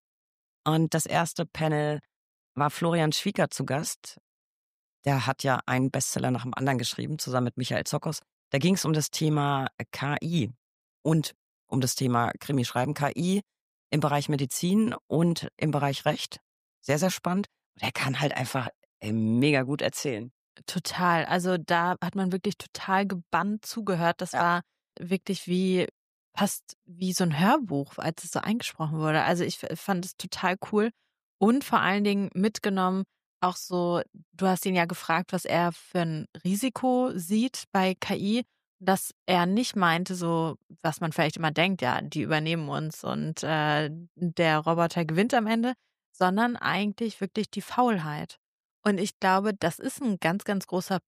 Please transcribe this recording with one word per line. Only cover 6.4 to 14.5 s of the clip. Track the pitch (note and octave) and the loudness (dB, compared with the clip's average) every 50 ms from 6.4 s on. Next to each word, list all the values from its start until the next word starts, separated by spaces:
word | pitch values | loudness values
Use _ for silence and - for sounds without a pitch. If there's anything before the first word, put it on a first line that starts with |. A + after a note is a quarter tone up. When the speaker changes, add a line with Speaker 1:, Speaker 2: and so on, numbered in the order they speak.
| A#2+ | -4
Speaker 1:
dem | B2+ B2 | -6 -6
anderen | - C3 C#3 C3+ B2 | -2 0 0 0 0
geschrieben, | A#2+ A#2+ - - A#2+ C#3 D3+ D#3 | -2 -4 -4 -6 -6 -6 -6 -6
zusammen | - - B2+ B2+ B2 | -4 -2 -2 0 0
mit | A#2+ - | -2 -2
Michael | - B2+ - - - - | -4 -4 -2 -2 -2 -2
Zokos. | - - D3 - D#3+ D#3 - - _ _ _ _ _ | -2 -4 -4 -4 -4 -6 -8 -10 _ _ _ _ _
Da | - C#3 | -2 2
ging's | B2+ F3 G3 F#3 - | 2 2 2 2 2
um | - D#3+ | 0 0
das | D#3 C#3+ - | 0 0 -2
Thema | - - D#3+ D#3 D#3 D3+ C#3+ C#3+ C#3+ C3+ C3+ - - - - - - | -2 0 0 2 2 2 2 2 0 0 -2 -4 -6 -10 -12 -12 -8
K | - - C#3 D3 - - | -6 -4 -4 -2 -2 -2
I | D#3+ E3+ E3+ B2 G2+ A#2+ - _ _ _ _ _ _ _ _ - | -2 0 0 0 0 -4 -10 _ _ _ _ _ _ _ _ 0
und | C#3+ D#3+ D#3+ D3 - - _ _ _ _ _ _ _ | 2 2 2 2 0 -6 _ _ _ _ _ _ _
um | - C3+ | -2 0
das | B2+ B2+ - | 0 0 0
Thema | - C#3 B2+ B2 A#2 A#2 A2 - - | 0 0 0 2 2 2 0 -2 -4
Krimi | - - C#3+ C3+ A#2+ | -4 -2 -2 0 -2
schreiben, | - - A#2+ B2+ - D3 | 0 0 -2 -2 -2 -2
K | - D3 C#3+ - | -2 -2 -2 -2
I | - E3 F3+ F#3 G3+ G3+ _ _ _ _ _ _ _ _ _ | -2 0 0 0 0 -2 _ _ _ _ _ _ _ _ _
im | - D#3 | 0 2
Bereich | D3 D3+ C#3+ D3 C#3+ - | 2 2 2 0 0 0
Medizin | D3+ C3+ C#3+ C3 | 0 0 -2 -2